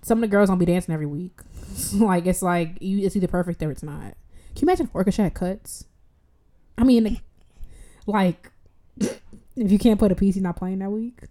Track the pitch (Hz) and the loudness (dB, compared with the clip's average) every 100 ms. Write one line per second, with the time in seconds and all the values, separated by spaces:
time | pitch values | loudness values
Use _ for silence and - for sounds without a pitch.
0 | - 226 226 202 202 185 175 175 175 160 | 0 0 2 4 4 4 2 2 0 -6
1 | 147 147 180 - - - - - - 202 | -4 -8 -10 -14 -20 -16 -14 -10 -4 0
2 | 214 180 175 180 180 175 165 170 185 196 | 2 2 0 0 0 0 -2 -6 -4 -2
3 | 196 208 175 180 180 170 156 135 151 143 | 0 0 0 -2 -2 -4 -6 -6 -10 -12
4 | 101 - - - - - 311 359 302 - | -14 -18 -20 -20 -18 -2 0 2 0 0
5 | 185 190 190 - 180 190 - - - _ | 0 2 0 -2 -6 -8 -12 -18 -20 _
6 | _ _ _ _ _ _ _ - 254 233 | _ _ _ _ _ _ _ 2 4 6
7 | 220 - - _ _ - - - - - | 4 -2 -8 _ _ -16 -16 -16 -20 -14
8 | - 208 185 165 - _ - _ _ - | -4 0 2 0 -12 _ -20 _ _ -6
9 | - - - - _ - 208 202 233 208 | -6 -6 -18 -20 _ -4 2 4 4 4
10 | 208 180 196 190 190 175 185 190 196 214 | 4 4 2 2 -2 -4 -6 -6 -4 -6
11 | 233 247 - | -8 -12 -20